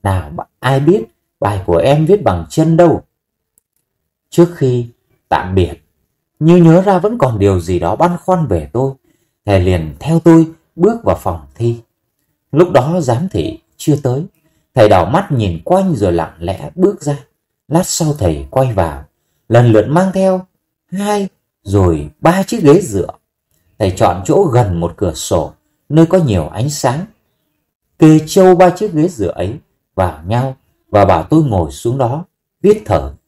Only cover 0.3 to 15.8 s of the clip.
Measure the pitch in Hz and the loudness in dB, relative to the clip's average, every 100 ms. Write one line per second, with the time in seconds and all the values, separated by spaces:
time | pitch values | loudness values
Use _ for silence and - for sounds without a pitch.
0.3 | 85 - _ 127 135 147 208 220 _ _ | -14 -16 _ -2 0 2 0 -2 _ _
1.3 | _ 101 98 92 82 117 147 156 202 117 | _ -6 -4 -2 0 2 0 2 2 0
2.3 | 87 80 - 160 156 175 98 _ _ _ | -4 -6 -2 0 4 2 2 _ _ _
3.3 | _ _ _ _ _ _ _ _ _ _ | _ _ _ _ _ _ _ _ _ _
4.3 | - 170 175 131 123 120 _ _ _ _ | 0 0 2 -2 -2 -6 _ _ _ _
5.3 | - 92 95 87 - _ _ _ _ _ | -4 -2 -2 -2 -4 _ _ _ _ _
6.3 | _ 156 175 165 170 196 185 202 240 127 | _ 4 6 6 4 4 0 0 -2 -2
7.3 | 110 98 95 85 90 85 110 170 175 - | 0 0 0 -2 -4 -2 0 -2 -2 -4
8.3 | 185 143 87 71 120 135 131 _ _ _ | -2 0 -4 -4 -4 -4 -6 _ _ _
9.3 | _ - 98 90 90 78 71 139 165 170 | _ 0 0 2 -2 -4 -8 -2 0 4
10.3 | 165 160 - _ - 185 233 - 90 98 | 4 4 -4 _ -2 -2 0 -4 -4 -4
11.3 | 85 69 _ 117 117 _ _ _ _ _ | -8 -14 _ -4 -4 _ _ _ _ _
12.3 | _ _ 139 175 143 127 180 131 117 180 | _ _ 0 2 2 0 -2 -2 -2 -4
13.3 | 98 76 - _ _ - 143 127 131 180 | -4 -6 -10 _ _ -2 -2 -2 -4 -8
14.3 | _ _ _ _ - 107 95 82 156 196 | _ _ _ _ 2 4 4 2 -2 -2
15.3 | 135 104 82 - 180 | -2 -2 -4 -2 0